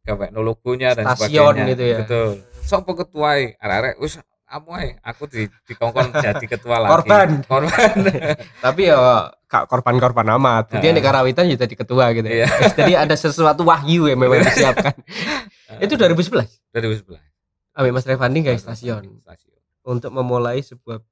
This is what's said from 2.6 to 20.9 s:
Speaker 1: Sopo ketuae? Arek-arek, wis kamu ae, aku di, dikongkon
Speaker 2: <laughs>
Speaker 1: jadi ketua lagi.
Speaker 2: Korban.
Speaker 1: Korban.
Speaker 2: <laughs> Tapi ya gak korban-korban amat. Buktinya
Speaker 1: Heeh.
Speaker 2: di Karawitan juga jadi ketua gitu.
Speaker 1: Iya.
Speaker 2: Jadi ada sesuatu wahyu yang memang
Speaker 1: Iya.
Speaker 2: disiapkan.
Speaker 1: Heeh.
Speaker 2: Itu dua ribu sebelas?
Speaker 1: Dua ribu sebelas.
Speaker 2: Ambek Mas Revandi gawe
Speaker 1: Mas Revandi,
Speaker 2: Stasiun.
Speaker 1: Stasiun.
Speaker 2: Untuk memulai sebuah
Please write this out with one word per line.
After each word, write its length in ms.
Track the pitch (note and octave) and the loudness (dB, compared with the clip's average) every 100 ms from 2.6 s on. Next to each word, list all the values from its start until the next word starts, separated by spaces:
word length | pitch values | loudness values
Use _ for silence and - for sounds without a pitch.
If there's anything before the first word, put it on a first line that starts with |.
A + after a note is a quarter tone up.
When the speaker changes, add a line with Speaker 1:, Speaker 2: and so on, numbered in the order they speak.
Speaker 1:
Sopo 340 | - F#3+ F#3 | -4 -4 -4
ketuae? 600 | E3+ F3+ D#3 D3+ C#3+ B2 - | -8 -8 -4 0 0 -2 -8
Arek-arek, 380 | G#2+ F#2+ B2+ - | -4 -4 -4 -6
wis 180 | D3 D#3 - _ | -10 -10 -18 _
kamu 240 | _ D3 D#3 | _ -20 -16
ae, 140 | F3 D3 - | -10 -10 -12
aku 220 | A#2 A#2 C#3+ | -16 -14 -12
di, 180 | B2+ G#2 _ | -8 -8 _
dikongkon 460 | _ A#2 A#2 A2+ B2 | _ -6 -4 -2 -2
Speaker 2:
<laughs> 120 | C3 | -2
Speaker 1:
jadi 220 | B2+ G#2 A2 | -4 -4 -6
ketua 300 | A#2+ A#2+ A#2 | -10 -4 -2
lagi. 140 | G#2+ | 2
Speaker 2:
Korban. 340 | G2+ - G#3 F#3 D3+ | 2 4 4 4 0
Speaker 1:
Korban. 540 | C3+ E3 D3+ - A3 G3+ F#3+ D3 D#3+ | 0 -2 0 2 2 2 0 -2 -4
Speaker 2:
<laughs> 340 | D3+ - - | -6 -8 -4
Tapi 160 | B2 D#3 F#3+ | -4 0 2
ya 100 | D3 B2+ A#2 D#2+ - | 4 6 4 0 -14
gak 200 | _ - - | _ -4 -2
korban-korban 580 | B2+ B2+ B2 B2 A#2 A2 | -2 0 2 2 0 0
amat. 380 | A2+ C3+ A2+ A2+ | 2 2 0 -2
Buktinya 180 | A2 D3+ | -2 2
Speaker 1:
Heeh. 40 | |
Speaker 2:
di 80 | D#3+ | 2
Karawitan 420 | C3+ C#3 C3 C3 F3 | 2 2 0 2 0
juga 140 | C3 | 0
jadi 140 | B2 | -4
ketua 300 | A2+ - B2 B2 | -6 -4 2 2
gitu. 140 | A#2 A2 | 2 -2
Speaker 1:
Iya. 220 | A2+ A2+ - G#3+ | 0 0 2 2
Speaker 2:
Jadi 220 | - - | 4 4
ada 180 | F3+ D3+ | 4 2
sesuatu 480 | D3+ D#3 D3 D#3 D3+ | 0 -2 2 2 4
wahyu 460 | E3+ E3 C#3+ E3+ D3+ | 4 2 2 2 2
yang 80 | C3 | 2
memang 220 | B2+ B2+ | 4 4
Speaker 1:
Iya. 100 | - | 4
Speaker 2:
disiapkan. 460 | - C3 B2 D#3 | 4 2 2 -2
Speaker 1:
Heeh. 840 | - - - - D4 A#3 _ _ A2 | -4 -12 -10 -8 -8 -10 _ _ -8
Speaker 2:
Itu 140 | G3+ C#4 | -4 2
dua 120 | F#3+ | 2
ribu 120 | E3 | 2
sebelas? 280 | F3 A3 A2+ _ _ | 0 -2 -4 _ _
Speaker 1:
Dua 100 | A#2 | -6
ribu 140 | A2+ | -4
sebelas. 260 | G#2+ G2 D#2+ _ _ _ _ _ | -6 -10 -20 _ _ _ _ _
Speaker 2:
Ambek 200 | - C3 | -2 0
Mas 140 | B2+ B2+ | 0 -2
Revandi 320 | C3 B2+ C#3+ | -2 0 0
gawe 140 | D3+ | 0
Speaker 1:
Mas 80 | A#2 | -2
Revandi, 160 | - A2+ | -6 -12
Speaker 2:
Stasiun. 240 | A#2+ A2 G2 G#2+ | -8 -10 -10 -20
Speaker 1:
Stasiun. 400 | _ F2 _ _ _ _ | _ -20 _ _ _ _
Speaker 2:
Untuk 280 | - B2 A#2+ | -8 -6 -6
memulai 500 | C3 B2+ B2 A#2+ B2 | -6 -2 -2 -2 -4
sebuah 400 | C#3 B2 - | -8 -18 -16